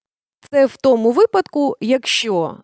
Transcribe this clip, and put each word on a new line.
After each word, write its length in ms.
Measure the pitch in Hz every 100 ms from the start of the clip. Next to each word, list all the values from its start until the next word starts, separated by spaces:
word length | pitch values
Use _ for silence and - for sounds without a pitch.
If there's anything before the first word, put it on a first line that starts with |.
| _ _ _ _ -
Це 140 | 285 269
в 120 | -
тому 340 | 269 233 226
випадку, 680 | 240 440 392 - 294 285 -
якщо 760 | 220 262 - - 233 185 160 -